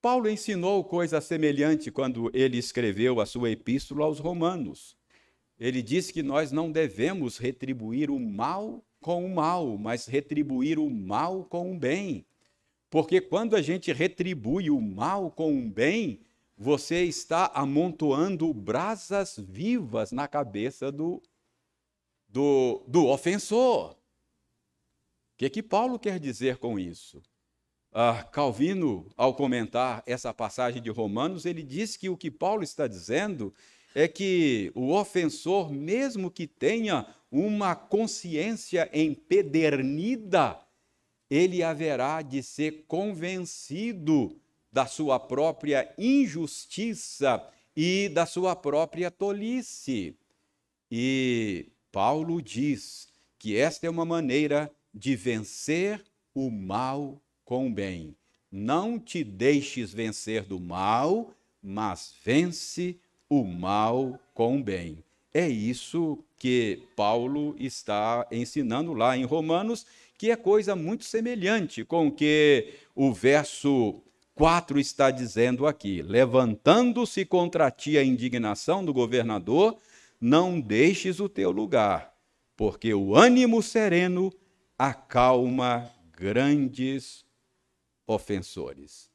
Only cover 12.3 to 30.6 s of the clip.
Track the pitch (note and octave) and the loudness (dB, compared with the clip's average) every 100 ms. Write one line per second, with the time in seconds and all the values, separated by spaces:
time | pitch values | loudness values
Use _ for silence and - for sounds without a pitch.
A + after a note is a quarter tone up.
12.3 | _ _ _ _ _ _ D3+ D#3 F#3 F#3 | _ _ _ _ _ _ 0 4 2 2
13.3 | E3+ A3+ G#3 D3 F3+ E3+ C3 F3+ - F3+ | -2 2 2 2 -2 -2 0 -2 0 -4
14.3 | E3 G#2+ E3+ E3+ C#3+ A2 F#2+ C3+ G3 F3+ | -4 -2 -2 2 0 0 -4 -2 -2 -4
15.3 | - D#3+ C#3 A#2 G2 C3+ G#3+ F#3+ G2+ _ | -2 0 0 -2 0 2 2 -2 -6 _
16.3 | _ _ _ G#2+ D3 - E3+ F3+ - - | _ _ _ 0 0 0 0 0 -4 -4
17.3 | E3 F#3 C#3+ C#3 C#3+ F3+ D#3 D3+ C3+ F#3 | 0 0 0 0 2 0 0 0 2 0
18.3 | F3 E3 A#2+ G2 A#2+ F#3+ A3 - G3 F#3+ | 0 -2 -2 -2 -2 -2 -6 -4 -4 -4
19.3 | - F#2+ F#2+ F#3+ A#3+ C#3+ A2+ G#2+ B2 C#3+ | -8 -16 -8 -2 -2 -2 -4 -4 -4 -4
20.3 | D3 C3+ G2+ A#2 - C#3 C#3+ E3 F3+ _ | -4 -4 -4 -6 -4 -8 -6 -6 -6 _
21.3 | _ _ _ _ _ _ _ _ _ _ | _ _ _ _ _ _ _ _ _ _
22.3 | G#2+ C#3+ C#3 B2+ G#2 - C#3+ C#3+ C3+ F3 | 0 4 4 4 0 0 4 4 4 0
23.3 | F#3 - A3 B3+ F3+ D#2+ - _ _ _ | -2 0 2 4 2 -2 -14 _ _ _
24.3 | _ _ _ _ _ _ _ _ _ _ | _ _ _ _ _ _ _ _ _ _
25.3 | _ C3+ E3+ G#3+ G3 B3 A#3+ G#3 F#3 C#3+ | _ -4 -4 -2 0 0 -2 -6 -6 -6
26.3 | A2 C3 B2 A#2+ G#2 F2+ E2 - - _ | -4 -4 -2 -4 -4 -6 -10 -20 -20 _
27.3 | _ _ _ _ _ _ - A#2 A2+ - | _ _ _ _ _ _ 2 2 2 -6
28.3 | - C#3+ G#2+ D#3 F#3+ D#3+ F#2+ E2+ - B2+ | -2 -2 0 -2 0 -2 -2 -8 0 0
29.3 | B2+ C#3 B2 A2 A#2 B2+ A#2 - B2 B2 | 2 0 0 -2 -2 -2 -4 -6 -6 -6
30.3 | A2 A2 - | -6 -8 -2